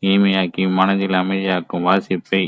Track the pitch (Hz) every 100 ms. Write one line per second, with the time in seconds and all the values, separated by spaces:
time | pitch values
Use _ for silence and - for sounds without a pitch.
0 | 98 98 101 95 92 - 92 92 92 98
1 | 98 95 92 95 95 92 85 90 87 95
2 | - 92 - 120